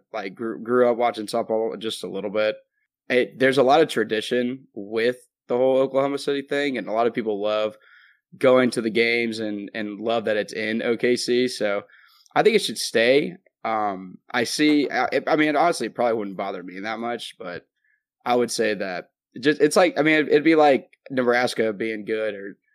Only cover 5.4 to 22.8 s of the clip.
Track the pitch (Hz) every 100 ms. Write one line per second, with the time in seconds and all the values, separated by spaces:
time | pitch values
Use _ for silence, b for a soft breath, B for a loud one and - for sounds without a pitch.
5.4 | _ 123 131 131 135 135 139 139 143 139
6.4 | 135 143 143 123 92 110 117 117 110 101
7.4 | 104 107 107 - b b b b _ -
8.4 | 131 127 123 123 113 110 117 120 117 110
9.4 | 107 104 101 113 104 101 110 117 110 107
10.4 | 98 - 107 113 120 117 123 123 - 123
11.4 | 127 - 104 101 - b b b b -
12.4 | 185 220 - 110 - 117 120 139 - -
13.4 | _ _ 113 110 104 95 92 - _ 123
14.4 | 117 - 151 147 135 - - 143 131 139
15.4 | 151 143 170 - 113 - 120 113 101 95
16.4 | 98 95 90 92 104 113 117 117 - -
17.4 | 92 85 - _ _ _ _ _ 123 123
18.4 | 117 - 110 101 95 87 - _ _ 127
19.4 | 131 147 151 196 180 175 151 156 143 151
20.4 | 151 160 147 127 - _ - 131 120 120
21.4 | 127 - 110 98 110 110 104 110 107 101
22.4 | 98 - _ _